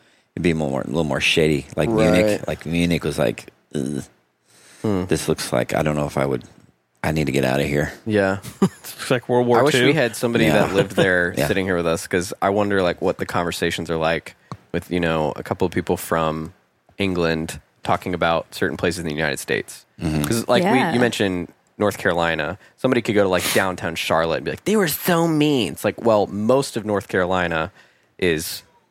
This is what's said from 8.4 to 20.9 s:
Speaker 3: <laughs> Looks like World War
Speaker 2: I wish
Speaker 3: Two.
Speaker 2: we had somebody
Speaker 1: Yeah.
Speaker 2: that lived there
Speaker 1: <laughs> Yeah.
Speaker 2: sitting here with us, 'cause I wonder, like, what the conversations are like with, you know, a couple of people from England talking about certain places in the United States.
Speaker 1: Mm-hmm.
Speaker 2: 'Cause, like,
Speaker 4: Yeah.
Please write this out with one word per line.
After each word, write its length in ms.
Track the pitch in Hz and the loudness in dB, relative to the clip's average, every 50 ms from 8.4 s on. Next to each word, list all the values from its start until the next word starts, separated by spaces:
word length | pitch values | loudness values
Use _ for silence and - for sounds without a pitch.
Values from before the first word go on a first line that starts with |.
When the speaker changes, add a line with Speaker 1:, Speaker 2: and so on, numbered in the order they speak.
| - - | -6 -10
Speaker 3:
<laughs> 100 | - - | -4 -2
Looks 500 | 202 - - - - - - - - - | -2 -2 -2 -4 -18 -16 -14 -8 -2 -2
like 180 | 135 120 - - | -2 0 0 2
World 180 | 123 123 123 | 2 2 4
War 120 | 120 120 113 | 4 4 4
Speaker 2:
I 20 | |
wish 120 | 131 151 143 | 4 4 4
Speaker 3:
Two. 120 | 127 127 | 4 4
Speaker 2:
we 60 | 135 | 4
had 240 | 147 156 123 117 110 | 4 4 2 0 0
somebody 280 | - 127 117 117 113 113 | -2 -2 0 2 2 4
Speaker 1:
Yeah. 80 | 78 - - - | 4 4 4 2
Speaker 2:
that 80 | 80 92 | 2 2
lived 180 | 98 - 98 - | 2 0 2 2
there 380 | 95 - 95 90 90 87 90 - | 2 2 4 4 2 2 0 0
Speaker 1:
<laughs> 40 | - | 0
Yeah. 80 | - - | 0 0
Speaker 2:
sitting 180 | 101 95 92 | 0 0 0
here 100 | 95 92 | 0 0
with 100 | 85 85 | 0 0
us, 200 | 82 82 82 - | 0 0 -2 -2
'cause 260 | - - 90 87 101 - - | -2 -2 -2 -2 -2 -4 -2
I 100 | - 98 | 0 0
wonder, 320 | 101 104 104 101 101 98 | 2 2 2 2 2 2
like, 200 | 90 87 82 - | 2 2 0 0
what 160 | 87 92 - - | 0 -2 -2 -2
the 80 | 92 | -4
conversations 640 | - - 95 87 85 80 - 87 85 - - 82 80 | -4 -2 -2 -2 -2 -2 -2 -2 -2 -2 -2 -4 -4
are 60 | 82 | -2
like 380 | 80 80 82 85 78 - - - _ _ - - - _ _ | 0 0 0 0 -2 -4 -8 -18 _ _ -20 -20 -20 _ _
with, 200 | - 85 - - | -6 -6 -4 -2
you 100 | - 90 | -2 0
know, 320 | 87 82 80 80 78 71 - | 0 0 0 0 0 -2 -2
a 60 | - | -4
couple 240 | - - 95 - 95 | -6 -6 -4 -2 -2
of 60 | 85 | -2
people 240 | 87 92 85 - 90 - | -2 -2 -2 -2 -2 -4
from 560 | - - 85 82 80 80 78 78 78 85 - _ _ _ _ _ _ _ _ - | -2 -2 0 0 0 0 -2 -4 -6 -10 -14 _ _ _ _ _ _ _ _ -4
England 640 | 101 95 92 87 85 80 80 80 80 - - 73 - _ _ _ | -2 -2 0 0 0 0 0 0 -2 -6 -8 -12 -16 _ _ _
talking 320 | - - - - - 95 90 | -4 -2 -2 -2 -2 -4 -4
about 400 | 82 87 82 85 78 - - - | 0 0 0 0 0 -2 -6 -6
certain 220 | - 104 85 71 - | -4 -2 -2 -2 0
places 220 | - 90 87 90 | -2 -2 -2 -2
in 60 | 85 | -4
the 60 | 80 73 | -6 -4
United 240 | 76 80 73 67 - | -2 -2 -2 -4 -4
States. 440 | - - 62 50 - - - - - _ _ - | -4 -4 -4 -4 -4 -6 -12 -20 -20 _ _ -6
Speaker 1:
Mm-hmm. 220 | 87 78 78 76 73 | -4 -2 -2 0 0
Speaker 2:
'Cause, 220 | - 113 117 - - | 0 -2 -2 0 2
like, 140 | 123 120 | 2 2
Speaker 4:
Yeah. 260 | 175 196 226 254 208 170 | 4 4 2 2 2 2